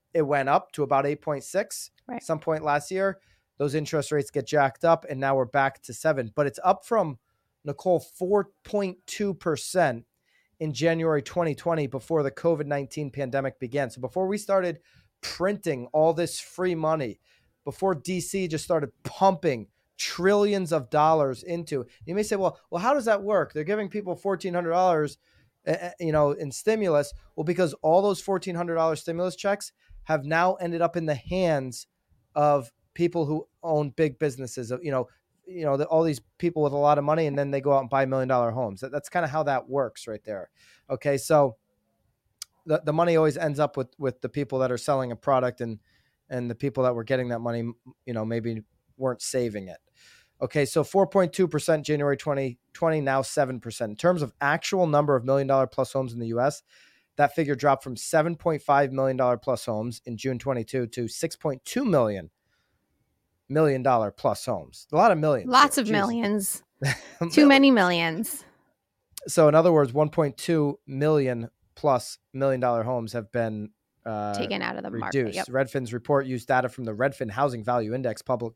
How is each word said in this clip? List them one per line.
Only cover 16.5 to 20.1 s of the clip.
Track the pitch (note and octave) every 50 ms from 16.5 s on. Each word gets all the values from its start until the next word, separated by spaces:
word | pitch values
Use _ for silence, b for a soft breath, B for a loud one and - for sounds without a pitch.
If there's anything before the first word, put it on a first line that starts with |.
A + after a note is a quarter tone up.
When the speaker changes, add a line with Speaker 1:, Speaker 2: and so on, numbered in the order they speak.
| - - F#3 F3+ E3+
Speaker 1:
money, | D#3+ D#3 D#3 D#3+ D#3 C3+ A2 F#2+ - _ _ _ _ _ _ _ _ -
before | C#3+ - - F#3+ F#3+ F3+
D | C#3 - F3 F#3 F3+
C | - - - G3 F#3 E3
just | D#3+ D3 -
started | - F3 D#3+ D3 B2 - _ -
pumping | - - - F#3+ G3 F#3 - - D#3+ C3 A2+ G2+ - _ _ _ _ _ -
trillions | - -